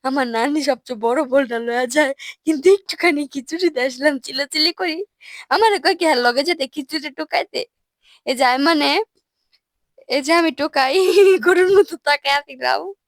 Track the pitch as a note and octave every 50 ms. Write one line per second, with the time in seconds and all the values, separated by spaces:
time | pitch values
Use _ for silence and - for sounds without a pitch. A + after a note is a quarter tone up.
0 | - C4 C4 C#4+ C4 A#3+ A3+ A3+ A#3 C#4+ D4 D#4 C4+ C#4 C4 A#3 _ - B3+ G#3
1 | G#3+ A#3 B3 D4+ D4+ B3+ B3+ C#4 C#4 A3+ A#3 A#3 A#3 A#3 A#3+ B3 B3+ A#3+ A#3+ D4+
2 | D4+ C4+ C#4 _ - - - _ _ D#4 D#4+ C4+ - F#4 G4 G4 _ - - -
3 | - F4 D4 D4 D4 C4 - C#4 A#3+ - D#4+ E4+ F#4 E4+ D4+ B3+ B3 C4+ B3 B3
4 | C#4 D4+ C#4+ B3+ - - C4 C4 C#4+ C4+ - D4+ D#4 E4+ E4 - F#4+ F4 D#4 E4+
5 | G#4 _ _ _ - - - - - _ - F#4 A4+ A4 G4+ F4 C4 - F#4 F4
6 | F4 D#4+ D4+ B3 B3 A#3+ A#3+ C4 C#4+ E4+ F4 E4 C4+ C4 _ D4+ C#4 _ D#4 D#4+
7 | C4+ D4+ C4 - D#4 _ - - - _ - - - _ _ _ _ _ _ _
8 | _ _ _ _ _ - C4 A#3+ C4+ B3 B3+ C4 C#4 E4 E4+ D4 C#4+ C#4 C#4+ F#4+
9 | A4 _ _ _ _ _ _ _ _ _ _ _ _ _ _ _ _ _ _ -
10 | _ - A#3+ C#4+ C4+ C#4 E4 E4+ E4+ D#4+ C4 - C#4+ D#4 - C#4+ C4 C4 C#4+ F#4+
11 | F#4+ F#4+ F4 G4 G4 G4 F#4+ D#4 G#3+ F4 F#4 F4 F#4 F#4 G4 F#4+ F#4+ - E4+ -
12 | _ C#4+ D4 C#4+ _ C#4 C#4 C#4+ C#4+ - C4+ B3+ B3+ B3 C4+ D4+ E4 F#4+ G4 _
13 | _